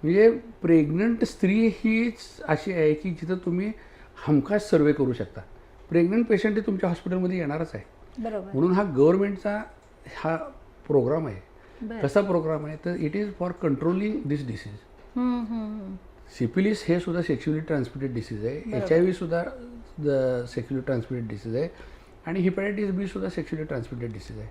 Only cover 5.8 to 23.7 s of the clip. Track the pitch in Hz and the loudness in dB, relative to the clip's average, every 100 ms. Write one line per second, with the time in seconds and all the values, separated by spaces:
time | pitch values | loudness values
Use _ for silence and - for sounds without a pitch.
5.8 | - 165 170 214 226 214 220 208 214 190 | 0 2 4 2 4 2 2 0 0 0
6.8 | 185 170 - 185 180 185 151 151 165 104 | 0 -2 -4 -2 0 -2 -2 -4 -6 -8
7.8 | - - - - 226 214 190 131 170 185 | -12 -20 -20 -10 -8 -8 -4 2 4 4
8.8 | 202 135 147 185 202 196 208 208 220 - | 2 6 6 6 2 -2 -4 -4 -8 -18
9.8 | - - - - 156 160 277 - - - | -20 -20 -18 -6 -4 -4 -6 -14 -20 -20
10.8 | - 147 123 156 151 92 - - - - | 2 2 4 0 -2 -8 -16 -20 -20 -12
11.8 | 220 226 143 202 196 180 160 156 151 156 | -10 -4 2 2 4 0 0 -2 -4 -8
12.8 | 170 175 151 185 208 190 180 175 165 135 | -6 -4 -2 -2 -4 -4 -6 -2 -2 0
13.8 | 156 185 208 208 139 143 131 110 107 104 | 0 0 0 -2 -2 -4 -4 -8 -10 -16
14.8 | - - - - 247 247 220 233 214 214 | -20 -20 -10 -4 -2 -2 -4 -6 -6 -10
15.8 | 196 190 - - - - 120 180 196 214 | -10 -14 -16 -20 -20 -4 -2 2 0 0
16.8 | - 170 175 170 170 131 - 156 160 151 | 0 0 0 -4 -2 -2 -2 -4 -2 -2
17.8 | 123 139 135 120 - 107 110 143 226 - | -2 -6 -6 -6 -6 -6 -6 -6 -6 -4
18.8 | 180 160 185 175 175 170 180 - 240 240 | 2 4 4 2 -2 -4 -4 -10 -16 -18
19.8 | - - 147 135 131 123 120 - 120 135 | -18 -4 0 2 2 -2 -4 -8 -6 -6
20.8 | 127 127 110 127 113 107 113 113 165 - | -2 -4 -2 -6 -6 -8 -4 -2 -4 -6
21.8 | - - - - - 170 180 190 202 202 | -20 -20 -20 -16 -6 0 0 0 -4 -2
22.8 | 202 185 196 196 190 180 156 156 156 | -2 -2 -4 -6 -6 -6 -6 -6 -6